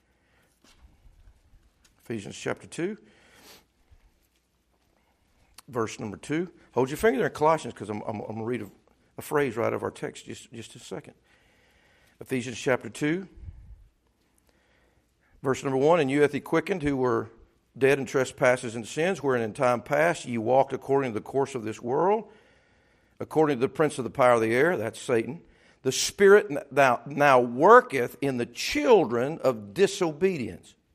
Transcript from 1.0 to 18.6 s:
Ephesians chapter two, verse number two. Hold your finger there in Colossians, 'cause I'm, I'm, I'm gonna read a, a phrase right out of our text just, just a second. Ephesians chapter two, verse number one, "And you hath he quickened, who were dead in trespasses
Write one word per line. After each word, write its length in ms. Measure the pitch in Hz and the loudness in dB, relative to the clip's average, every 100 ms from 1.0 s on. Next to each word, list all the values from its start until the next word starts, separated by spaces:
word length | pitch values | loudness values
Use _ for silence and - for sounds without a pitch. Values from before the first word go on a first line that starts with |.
| - _ - _ _ _ _ _ _ _ | -20 _ -20 _ _ _ _ _ _ _
Ephesians 320 | - 117 - - | -12 -10 -10 -10
chapter 320 | 131 123 98 | -8 -8 -10
two, 280 | - 175 214 _ _ _ _ - - _ _ _ _ _ _ _ _ _ _ _ _ _ _ _ _ _ _ _ _ - | -8 -8 -8 _ _ _ _ -20 -20 _ _ _ _ _ _ _ _ _ _ _ _ _ _ _ _ _ _ _ _ -10
verse 320 | 123 107 - | -6 -6 -6
number 180 | 110 92 | -10 -10
two. 360 | - 156 180 - _ | -6 -6 -6 -12 _
Hold 160 | 120 131 | -2 -2
your 100 | 147 | 2
finger 200 | 220 254 | 0 2
there 80 | 151 | -2
in 80 | |
Colossians, 400 | - 151 160 123 | 0 2 2 -2
'cause 160 | - 104 | -12 -10
I'm, 100 | 107 | -8
I'm, 180 | - 107 | -8 -8
I'm 160 | - 110 | -8 -8
gonna 80 | |
read 180 | 113 123 | -6 -8
a, 80 | 104 - _ _ _ - | -8 -18 _ _ _ -18
a 40 | |
phrase 340 | - 151 139 110 | -4 -2 -2 -2
right 100 | 113 | -4
out 60 | |
of 100 | 110 | -4
our 80 | 101 | -6
text 360 | - 147 - - | -8 -12 -14 -18
just, 260 | 113 - | -18 -18
just 240 | 117 107 127 | -20 -20 -20
a 20 | |
second. 360 | - 175 - - _ _ _ _ _ _ _ _ _ - | -16 -16 -16 -20 _ _ _ _ _ _ _ _ _ -20
Ephesians 400 | - 131 123 110 | -8 -6 -6 -6
chapter 280 | 143 123 117 | -2 -2 -4
two, 380 | - 147 175 185 - - - - - - _ _ _ _ _ _ _ _ _ _ _ _ _ _ _ | -6 -4 -4 -8 -18 -20 -20 -20 -20 -20 _ _ _ _ _ _ _ _ _ _ _ _ _ _ _
verse 220 | 135 127 | -4 -4
number 140 | 143 131 | -2 0
one, 200 | 147 170 | 2 4
"And 100 | 135 | 2
you 140 | 143 | 2
hath 100 | 143 | 2
he 60 | 143 | 0
quickened, 460 | - 165 165 190 | -2 -2 -2 -4
who 120 | 147 139 | -4 -2
were 320 | 127 113 113 - - _ _ - | 0 -2 -4 -14 -20 _ _ 0
dead 220 | 135 139 | 2 2
in 80 | 131 | 0
trespasses 680 | 139 127 - 131 127 | -2 -2 0 2 2